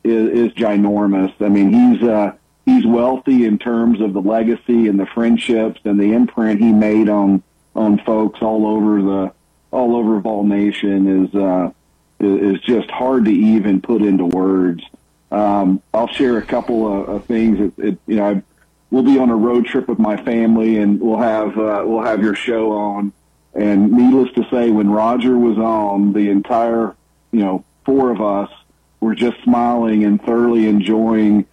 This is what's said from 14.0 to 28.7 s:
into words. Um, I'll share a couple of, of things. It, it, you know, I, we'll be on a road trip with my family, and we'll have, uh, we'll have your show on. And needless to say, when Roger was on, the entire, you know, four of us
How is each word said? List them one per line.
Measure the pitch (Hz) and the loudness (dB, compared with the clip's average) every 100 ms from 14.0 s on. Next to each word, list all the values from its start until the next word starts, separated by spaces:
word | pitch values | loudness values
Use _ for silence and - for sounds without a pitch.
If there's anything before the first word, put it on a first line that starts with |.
into | 104 95 87 | 0 0 0
words. | 90 95 95 90 85 - - _ _ _ | -2 0 0 0 -4 -10 -20 _ _ _
Um, | 104 104 101 95 95 - | -4 -2 0 0 -2 -2
I'll | 110 117 | -4 -4
share | - 135 117 | -2 0 0
a | - | -2
couple | 123 - 117 107 | -6 -4 -2 -2
of, | 101 - | -4 -6
of | 101 - | -8 -4
things. | 117 113 98 | -2 0 0
It, | 101 - | -2 -4
it, | 107 92 - | -6 -6 -4
you | 107 | -2
know, | 104 | -2
I, | 98 - _ _ _ _ | -2 -6 _ _ _ _
we'll | 127 | 0
be | 127 135 | 2 2
on | 123 | 2
a | 113 | 2
road | 117 120 113 | 2 0 0
trip | 131 123 | -2 -4
with | 113 | -2
my | 110 104 | -2 -2
family, | - 117 113 113 110 110 | -4 -2 2 2 2 0
and | 101 101 | 0 0
we'll | 117 110 | 0 0
have, | 117 110 107 101 | 0 -2 -4 -4
uh, | 110 104 | -2 -2
we'll | 110 113 | -2 -2
have | 117 110 | -2 -2
your | 107 98 | -2 -2
show | - 113 110 | -4 -2 -2
on. | 104 104 101 101 - _ _ _ - | -2 -4 -6 -8 -10 _ _ _ -4
And | 104 101 104 | 0 2 4
needless | 120 123 135 123 | 4 4 4 2
to | - 110 | -2 -2
say, | 123 117 | -2 0
when | 107 101 | 0 0
Roger | 107 110 123 123 123 | 0 0 0 0 2
was | 120 107 | 2 0
on, | 113 110 104 98 104 | -2 -2 -2 0 0
the | 104 104 | 0 0
entire, | 98 98 117 117 117 107 - _ _ _ | 0 0 -2 0 -2 -4 -8 _ _ _
you | 117 | -2
know, | 98 92 - _ | -2 -4 -8 _
four | - 135 127 | -2 0 0
of | 107 | -2
us | 104 101 101 - _ | -2 -4 -6 -12 _